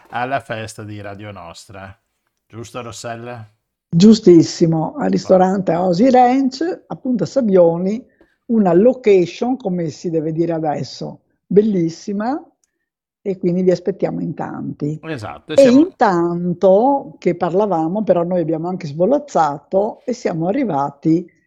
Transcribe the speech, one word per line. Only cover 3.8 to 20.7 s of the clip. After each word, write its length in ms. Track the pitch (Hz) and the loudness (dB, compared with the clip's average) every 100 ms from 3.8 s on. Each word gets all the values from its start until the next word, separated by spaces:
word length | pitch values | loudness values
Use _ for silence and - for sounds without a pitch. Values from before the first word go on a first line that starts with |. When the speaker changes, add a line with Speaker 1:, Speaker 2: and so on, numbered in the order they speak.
| _ | _
Speaker 2:
Giustissimo, 1040 | 170 208 220 185 170 - - 165 160 165 - | 2 4 4 6 6 4 0 -2 0 -6 -6
al 140 | 185 | -2
ristorante 600 | 190 - 185 185 202 185 | -2 2 2 4 0 -2
Speaker 1:
Ah. 140 | 170 185 | -2 -2
Speaker 2:
Osi 240 | 175 262 | 2 4
Ranch, 760 | 254 247 262 269 - 330 - _ | 4 4 2 -2 -4 -6 -8 _
appunto 360 | 262 262 240 | -10 -4 -4
a 40 | 170 | -2
Sabioni, 760 | 269 226 185 170 170 185 220 - _ _ _ - | -2 2 4 4 2 -4 -6 -10 _ _ _ -2
una 280 | 226 190 | 2 4
location, 840 | 170 233 254 220 190 170 - 240 254 | 4 4 4 4 4 2 -2 -4 -4
come 320 | 202 180 160 | -4 -4 -4
si 200 | - 180 | -6 -4
deve 220 | 160 156 | -4 -2
dire 220 | 160 170 | -2 -2
adesso, 680 | 165 156 143 135 - - - _ _ _ | -2 -2 -4 -8 -10 -14 -14 _ _ _
bellissima, 960 | 190 220 190 165 165 - 202 220 302 - _ _ _ _ _ _ _ 202 | 2 4 2 -2 -4 -8 -6 -4 -6 -10 _ _ _ _ _ _ _ -8
e 100 | 190 | -4
quindi 240 | 180 175 | -2 0
vi 100 | 185 | 2
aspettiamo 500 | 175 202 190 165 170 | 0 -2 -4 -4 -4
in 120 | 170 | -6
tanti. 680 | - 143 - 139 - 147 156 | -6 -10 -8 -10 -6 -6 -6
Speaker 1:
Esatto, 480 | 160 143 101 71 - | -8 -10 -10 -14 0
e 40 | 156 | 4
Speaker 2:
E 80 | |
Speaker 1:
siamo 160 | 269 254 | 6 6
Speaker 2:
intanto 1300 | 359 - 226 175 170 175 175 175 196 190 254 285 - - | 4 2 2 2 0 -2 -4 2 4 4 4 0 -4 -6
che 180 | 185 170 | -4 -2
parlavamo, 640 | 180 180 214 165 160 202 | -2 0 0 0 -2 -2
però 220 | 190 175 | 0 0
noi 160 | 170 180 | 0 -2
abbiamo 300 | 160 160 170 | -2 -4 -4
anche 180 | 185 147 | -6 -8
svolazzato 1120 | 147 185 285 294 180 151 147 - 190 - - - | -2 0 0 0 0 0 -2 -4 -2 -2 -6 -8
e 80 | |
siamo 340 | 226 208 165 165 | -6 -4 -2 -2
arrivati 840 | 247 240 | -2 -2